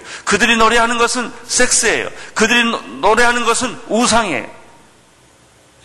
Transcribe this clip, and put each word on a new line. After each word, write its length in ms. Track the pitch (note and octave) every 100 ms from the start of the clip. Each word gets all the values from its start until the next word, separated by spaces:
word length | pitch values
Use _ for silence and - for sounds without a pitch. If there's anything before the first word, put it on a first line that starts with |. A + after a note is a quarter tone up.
| - -
그들이 320 | - G3+ G#3+ A3+
노래하는 400 | A3+ A#3 A#3 A#3
것은 340 | A#3 B3 A3 - -
섹스예요. 640 | - - - A3 C#3 F2+ - -
그들이 300 | - G#3+ A#3+
노-, 180 | A#3 G#3+ - B2
노래하는 420 | F3+ A3+ A#3+ A#3+
것은 360 | A#3 A3+ B3 D3 -
우상이에요. 760 | G#3 A#3+ A3+ G#3 B2 F#2+ - - - _ _ _ _ _ _ _ _ _ _